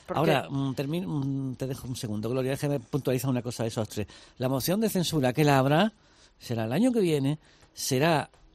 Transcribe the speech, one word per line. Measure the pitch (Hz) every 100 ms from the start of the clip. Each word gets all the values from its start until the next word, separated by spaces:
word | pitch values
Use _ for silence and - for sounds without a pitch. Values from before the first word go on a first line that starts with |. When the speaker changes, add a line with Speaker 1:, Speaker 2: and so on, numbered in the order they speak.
| -
Speaker 1:
porque | 139
Speaker 2:
Ahora, | 160 139 85
mm, | 139 135 127
termino, | 139 170 185
mm, | 151 139 135 135 120
te | 131
dejo | 127 123
un | 123
segundo, | 110 107 113
Gloria, | 131 127
déjame | 139 143 143
puntualizar | 110 147 135 127 135
una | 123
cosa | 123 -
de | 113
esos | 117 107
tres. | - 101 - - -
La | 127
moción | 135 160 202
de | 220
censura | 190 165 160 127
que | 123
la | 147 135
habrá | 135 151 214 - _ _ - _
será | - 113 110
el |
año | 143 262
que | 233
viene, | 180 147 135 156 _ _ _
será | - - 127 160 151 101 _ _